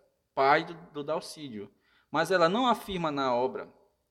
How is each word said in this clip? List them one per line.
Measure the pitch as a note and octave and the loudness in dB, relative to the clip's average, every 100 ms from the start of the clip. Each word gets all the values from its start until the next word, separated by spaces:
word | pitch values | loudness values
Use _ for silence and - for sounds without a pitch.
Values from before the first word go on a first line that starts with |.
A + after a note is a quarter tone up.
| _ _ _ | _ _ _
pai | - C3+ D#3 E3+ | 2 4 4 2
do, | - - | -12 -14
do | D3 | -10
Dalcídio, | C#3+ E3 - - C#3+ G#2+ G#2 _ _ _ _ | -6 -6 -8 -14 -14 -12 -14 _ _ _ _
mas | D3 D#3+ | -2 2
ela | F#3 E3 | 4 4
não | G#3 C4 | 4 2
afirma | A#3 - F#3 D#3+ | 0 -2 -4 -2
na | C#3+ C3+ | -2 0
obra | A#2+ B2+ A2 - _ _ _ _ | 0 -2 -4 -14 _ _ _ _